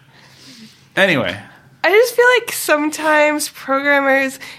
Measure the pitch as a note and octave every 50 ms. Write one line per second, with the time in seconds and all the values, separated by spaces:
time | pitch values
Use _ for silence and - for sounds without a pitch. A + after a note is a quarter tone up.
0 | _ _ _ - - - - - - - B3+ A#3 A3 A3 - _ _ _ _ -
1 | F#3+ G3 E3+ C3+ G#2+ F2+ F2+ G#2 - - - - _ - _ _ - D#4+ F#4 G#4+
2 | B4+ A#4 - - A#4+ B4 B4 A#4+ A#4 - - - - - D#4 D4+ D4 D#4 D4+ -
3 | D#4 D#4 D4+ D4+ D4 D4+ D4+ D4+ D4+ - - - - - C4+ C4+ C#4 C#4+ C#4+ C#4
4 | C#4 C4+ C4+ C4+ C4+ C4+ C4+ - - - -